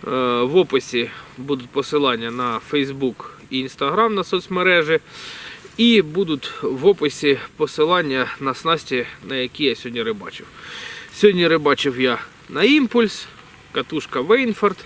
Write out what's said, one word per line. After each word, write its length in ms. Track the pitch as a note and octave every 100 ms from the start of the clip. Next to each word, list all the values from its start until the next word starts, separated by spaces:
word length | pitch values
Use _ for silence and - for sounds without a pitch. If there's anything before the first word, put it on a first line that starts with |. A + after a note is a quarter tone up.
| -
Е, 20 | C3 B2+ A#2+
в 140 | B2 E3
описі 520 | E3+ C3 - B2 A#2 - - -
будуть 320 | C3+ C#3 B2
посилання 600 | C#3 C3 D3+ C#3 A#2+ A#2
на 280 | A#2+ B2 A2+ -
Facebook 540 | D3 C3+ C3+ C3+ A2+ - - -
і 140 | C3
Instagram, 460 | C3 - C#3 F3+ A3+
на 140 | G#3
соцмережі. 760 | F3 F#3 - F3+ F3+ F3 D3+ D#3+ - - - - - - - -
І 240 | A#3 A3+
будуть 500 | D#3+ D#3 F#3+ D3 - -
в 240 | C#3 C3 D#3+
описі 540 | G3 D3+ - D3 C3 - -
посилання 680 | D3+ - D#3 F3+ D#3 C3 B2 -
на 140 | C#3
снасті, 520 | B2+ D#3+ E3 - B2+ A#2+ - F#2+
на 80 | C3
які 280 | B2+ -
я 120 | C#3+ A#2
сьогодні 280 | B2 A#2
рибачив. 420 | A2+ G#2+ F#2 - - - - - - - -
Сьогодні 340 | - G#3 F3+ F3
рибачив 540 | D#3+ D3 C#3 D3 B2
я 160 | B2+ A#2 - - -
на 140 | C#3+
імпульс, 640 | G3+ D4 B3+ A#3+ A3 - - - - - -
катушка 500 | - B2 D#3+ - C3+
Вейнфорд 560 | C#3 A#3 B3+ G#3 G#3 G3